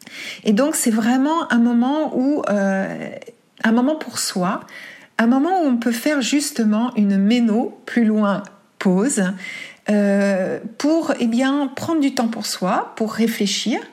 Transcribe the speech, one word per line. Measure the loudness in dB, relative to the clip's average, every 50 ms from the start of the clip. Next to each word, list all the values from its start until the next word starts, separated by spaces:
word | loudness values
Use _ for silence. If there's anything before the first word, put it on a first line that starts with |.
| -20 -20 -16 -14 -14 -14 -14 -12 -4
Et | -2 0
donc, | 0 0 0 0
c'est | -2 0 0
vraiment | 0 0 0 0 2 2 2 0 0 -2 -2 0
un | 2 2
moment | 2 4 2 2 2 2 0 -2 -2 -2 -2
où, | -2 0 0 0 0 0 -2
euh, | 0 0 0 0 0 -2 -4 -4 -6 -8 -10 -12 -12 -14 -16 -20 -20 _ _ _ _ -4 -2
un | 0
moment | 2 2 2 0 0
pour | -2 -6 -10 -8 -6
soi, | -6 -4 -2 -2 -2 -2 -4 -6 -10 -14 -20 -20 -20 -20 -20 -20 -20 -10 -2 0
un | 2
moment | 4 4 4 4 2 2 2 2
où |
on | 2 2 2
peut | 0 -2
faire | -2 0 0 0 0 0
justement | 0 0 0 0 0 -2 -2 0 0 2 2 2 0 0 0
une | 2 2 4 4 4
méno, | 4 4 4 4 4 4 2 2 0 -2 -6 -12 -14 -2
plus | 0 2 2
loin, | 4 4 2 2 2 0 -2 -4 -10 -20 -20 _ _ _ -2
pause, | 2 2 4 4 2 2 2 0 0 0 -2 -6 -10 -12 -12 -12 -14 -16 -18 -12 -2 0
euh, | 2 2 4 4 2 2 2 2 2 0 0 -2 -4 -6 -8 -12 -10 -2
pour, | 0 2 2 2 2 0 -2 0
eh | 0
bien, | 0 2 2 2 2 2 0 0 -2 -4
prendre | -8 -4 -2 0 2
du | 2 0 0
temps | 0 -2 -2
pour | -2 -6 -8
soi, | -8 -6 -4 -2 0 0 -2 -2 -6 -4
pour | -4 -4 -4 0
réfléchir | 0 0 0 0 0 -2 -2 0 -2 -2 -2 -2 -4 -4 -8